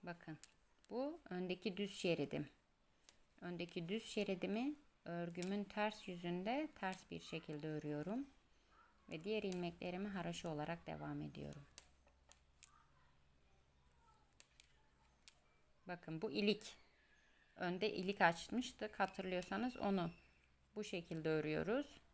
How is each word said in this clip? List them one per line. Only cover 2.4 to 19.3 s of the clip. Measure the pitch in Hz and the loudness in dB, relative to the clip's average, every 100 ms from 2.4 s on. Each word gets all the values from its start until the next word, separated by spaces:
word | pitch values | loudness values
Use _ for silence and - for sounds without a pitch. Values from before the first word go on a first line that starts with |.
| 147 - _ _ _ - - - - - | -2 -6 _ _ _ -20 -20 -20 -20 -10
Öndeki | 175 175 175 185 165 | -6 -4 -2 -2 0
düz | 214 | -2
şeridimi | 226 - 202 190 185 208 262 302 - _ | 0 0 2 2 2 2 0 -2 -10 _
örgümün | - 170 170 170 180 202 | -6 -2 -2 -2 0 0
ters | 202 - 208 214 - | -2 0 0 0 -8
yüzünde | 175 175 175 190 262 302 - | -4 -2 0 2 0 0 -2
ters | 190 185 - | -4 -4 -6
bir | 170 | -10
şekilde | - 165 - 151 156 | -6 -8 -4 -4 -2
örüyorum. | 151 151 147 156 226 277 - - - - - - - - | -2 0 -2 0 -2 -4 -10 -20 -20 -20 -20 -20 -20 -10
Ve | 165 | -6
diğer | 175 220 | 0 0
ilmeklerimi | 202 180 175 170 180 180 202 | 2 0 0 -2 -4 -2 -2
haroşa | 196 170 170 175 | -2 -2 -2 -2
olarak | 151 151 170 - | -2 -2 -2 -4
devam | 160 147 147 | -6 -2 -2
ediyorum. | 151 139 143 143 139 - - - - - - - - - - - - - - - - - - - - - - - 440 440 - - - - - - - _ - - - - - - - - - | -4 -6 -8 -8 -12 -16 -16 -20 -20 -20 -20 -20 -20 -20 -20 -20 -20 -20 -20 -20 -20 -20 -20 -20 -20 -20 -20 -20 -20 -20 -20 -20 -20 -20 -20 -20 -20 _ -20 -20 -20 -20 -20 -20 -20 -20 -8
Bakın, | 175 - 160 | -8 -4 -2
bu | 220 | 0
ilik. | 208 202 - - - - - - - - - - - | 4 6 4 2 -12 -20 -20 -20 -20 -20 -20 -20 -4
Önde | 180 180 - | 0 2 2
ilik | - 185 196 | 2 0 8
açmıştık. | 175 170 - 226 247 - 214 - | 8 8 0 0 0 -4 -6 0
Hatırlıyorsanız | 196 - 185 | 0 2 0